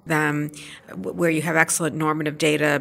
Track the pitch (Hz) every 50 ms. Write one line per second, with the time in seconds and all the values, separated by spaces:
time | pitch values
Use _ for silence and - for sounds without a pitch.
0 | - - 160 151 151 151 147 147 151 147 - - - - - - - - - 180
1 | 185 190 - 180 175 165 160 156 147 170 160 160 160 160 - - 175 156 131 156
2 | 156 151 151 156 156 151 147 151 160 156 151 147 147 151 147 143